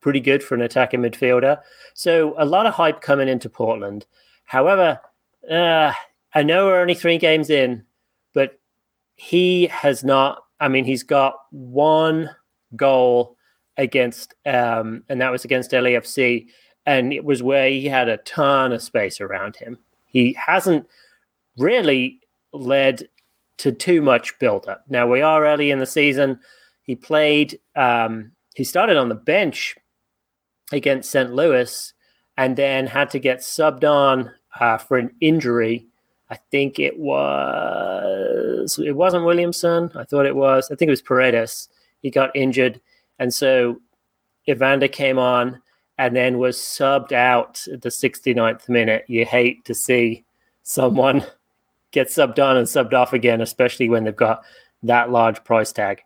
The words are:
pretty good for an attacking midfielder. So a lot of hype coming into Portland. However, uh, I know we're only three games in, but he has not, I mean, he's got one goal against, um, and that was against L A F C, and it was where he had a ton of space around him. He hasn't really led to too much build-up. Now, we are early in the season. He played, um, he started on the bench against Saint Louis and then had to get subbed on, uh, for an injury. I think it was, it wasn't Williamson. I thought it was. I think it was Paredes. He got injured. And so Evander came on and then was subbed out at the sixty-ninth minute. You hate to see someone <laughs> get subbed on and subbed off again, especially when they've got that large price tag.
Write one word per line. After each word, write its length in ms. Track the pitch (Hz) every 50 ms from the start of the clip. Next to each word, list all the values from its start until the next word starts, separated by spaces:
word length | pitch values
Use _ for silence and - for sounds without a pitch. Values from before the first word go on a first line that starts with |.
| _
pretty 160 | - 139 139
good 220 | 120 135 135 143 -
for 100 | - 135
an 60 | 120
attacking 400 | 120 120 - 131 127 123 - 123
midfielder. 580 | 120 117 117 - 139 123 123 123 123 135 147 147 - _ _ _ - - _
So 400 | - - 180 165 165 160 151 147
a 80 | - 156
lot 220 | 143 165 190 220
of 80 | 226 -
hype 260 | - 170 160 151 -
coming 260 | - - 143 139 135
into 220 | 131 131 123 - 117
Portland. 560 | _ - 117 110 113 110 101 101 101 104 - _ _ _ _ _ _ _ _
However, 560 | _ - 131 135 170 196 190 180 165 135 - - _ _ _ _ _ _ _ - -
uh, 420 | 160 165 175 170 165 160 156 147 127 - - _ _ _ _ _ _
I 80 | 156 147
know 240 | 147 165 185 196
we're 160 | 196 185 180 180
only 120 | 175 175
three 220 | 165 - 170 170
games 320 | 165 - 165 156 160 151 143
in, 340 | 156 143 131 123 123 110 110 _ _ _ _ _ _ _ _ _ _
but 260 | 143 135 135 - _ _ _ _ _ _ _ _ _ _ _ _
he 500 | _ - - - 175 180 180 180 180 175 165
has 360 | - - - 143 135 120 131
not, 400 | 135 135 135 135 139 139 - _ _ _ _
I 80 | 151 139
mean, 160 | 131 131 131
he's 180 | 131 135 123 -
got 340 | _ 151 139 135 135 131 - - _
one 800 | - 143 131 123 123 135 147 156 156 156 160 160 160 160 160 151 - _ _ _ _ _ _ _ -
goal 600 | 113 139 139 135 131 127 123 123 120 120 120 _ _ _ _ _ _ _ _ _ -
against, 560 | 139 120 - 139 123 120 117 - - - - _ _
um, 600 | 143 135 123 120 120 117 113 110 110 110 113 - _
and 120 | 139 123 127
that 100 | 131 127
was 120 | 127 -
against 280 | 120 131 127 123 - -
L 140 | 127 123
A 100 | 127 123
F 80 | 117 -
C, 440 | - - - 131 123 120 117 - _ _ _ _ _ _ _ _
and 280 | - 143 131 123 127 147
it 100 | - 151
was 180 | 147 143 123 120
where 280 | 127 135 135 131 135
he 160 | 135 135 135
had 240 | 143 135 131 123 117
a 80 | 110 104
ton 540 | - - - - 147 139 139 135 131 127 123
of 100 | 113 -
space 400 | - _ 117 104 95 - - 104
around 340 | 95 98 92 95 104 110
him. 220 | - - 117 120 _ _ _ _ _ _
He 300 | _ _ 127 123 123 139
hasn't 520 | - - - 170 190 185 190 170 151 - _ _ _ _ _ _ _ _ _ _ _ _ _ _
really 640 | 120 127 170 233 254 202 151 139 131 127 131 - _ _ _ _ _ _ _ -
led 560 | 143 135 123 135 139 139 135 131 - - _ _ _ _ _ _ _ _ _ _
to 160 | - - 143 123
too 300 | - - - 180 165 147
much 360 | 139 127 120 - - - _
build-up. 460 | 147 120 104 98 - - 98 - _ _
Now, 180 | 135 123 120
we 160 | 120 123 131 147
are 240 | 156 156 156 151
early 240 | 151 151 147 147 143
in 80 | 139 135
the 80 | 131
season. 540 | 127 - 156 147 147 135 135 143 135 131 123 _ _ _ _ _ _ _ _ _
He 120 | - 127
played, 640 | 120 - - 156 151 151 151 147 147 151 147 - - _ _ _
um, 580 | 156 135 123 120 117 117 113 113 110 107 113 _ _ _ _ _
he 100 | - 135
started 340 | - - 175 202 233 185 151
on 100 | 131 120
the 60 | 110
bench 640 | 107 - - 151 196 208 156 - - - - - _ _ _ _ _ _ _ _ _ _ _ _ _ _ _ _ _ _ - -
against 380 | 147 - 147 139 131 - -
Saint 240 | - 139 131 120 123
Louis 580 | 131 156 170 143 123 123 120 - - - - _ _ _ _ _ _ _ _ _
and 200 | - 135 131 131
then 300 | 120 139 139 135 135 131
had 240 | 131 - 135 143 143
to 80 | - 139
get 200 | 127 135 127 127
subbed 440 | - - - - 156 156 139 127 -
on, 460 | 147 147 143 139 139 135 131 123 120 - _ _ _ - -
uh, 180 | 120 117 113 113
for 180 | - - 139 127
an 120 | 120 120 - _
injury. 680 | - 156 160 165 143 123 120 120 113 113 117 120 113 _ _ _ _ _ _ _ _ _
I 60 | 117 - _ _
think 280 | - 139 139 139 135 -
it 200 | 143 139 139 156
was, 1800 | 156 139 139 139 143 - - - 139 139 - - - - 92 - - 92 95 95 98 98 95 98 95 - - 120 123 127 127 - - - - -
it 180 | 156 151 143
wasn't 280 | 139 175 185 180 180 170
Williamson. 680 | 170 175 175 175 175 170 - - 170 170 170 170 170 -
I 100 | - 120
thought 220 | - - 143 139
it 100 | 139 135
was. 340 | 135 135 135 135 135 131 -
I 40 | 147
think 140 | 131 170 156
it 40 | 139
was 100 | 123 _
Paredes. 680 | - 131 127 131 131 120 117 113 110 - - - _ _ _ _ _ _ _
He 100 | - 139
got 240 | 120 139 135 131 -
injured. 460 | 143 135 135 123 131 127 127 113 - _ _ _ _ _ _ _ _
And 140 | 127 123 120
so 480 | - 147 135 131 127 123 120 120 120 _ _ _ _ _ _ _ _ _ _ _ _ _ -
Evander 400 | 143 117 131 135 139 139 135 135
came 300 | 135 - 143 135 131 131
on 420 | 127 127 127 123 120 127 127 127 _ _ _ _ _ _ _ -
and 180 | 135 123 120
then 220 | 127 123 127 123 120
was 180 | 127 127 127
subbed 560 | - - - - - 143 139 139 139 123 - 139
out 500 | 120 123 127 123 120 113 - _ - - - -
at 100 | 127 -
the 80 | 123
sixty-ninth 800 | - - - 127 - - _ 135 120 120 113 113 110 - _ -
minute. 360 | 120 120 113 110 110 110 -
You 180 | - 123 113 117
hate 400 | - - 123 123 123 117 _ _
to 80 | - 117
see 500 | - - - 127 123 120 117 113 117 _ _ _ _ _ _ _ _ _
someone 600 | - - - 131 127 107 117 131 135 127 143 - - - _ _ _ _ _
<laughs> 320 | _ _ _ _ _ _ -
get 160 | 143 131 -
subbed 300 | - - 147 131 113 -
on 160 | 139 139 131
and 100 | 127 117
subbed 280 | 104 - 147 127 110 135
off 180 | 127 123 - -
again, 280 | 127 110 120 117 113
especially 480 | 113 107 - _ 131 123 - - 127 113
when 140 | 117 113 110
they've 120 | 107 104
got 280 | - 120 110 113 - - - - - _ _ _ _ -
that 280 | 113 120 120 117 120
large 340 | 123 117 113 113 107 - _
price 280 | _ 120 113 107 - -
tag. 300 | - 107 98 101 - _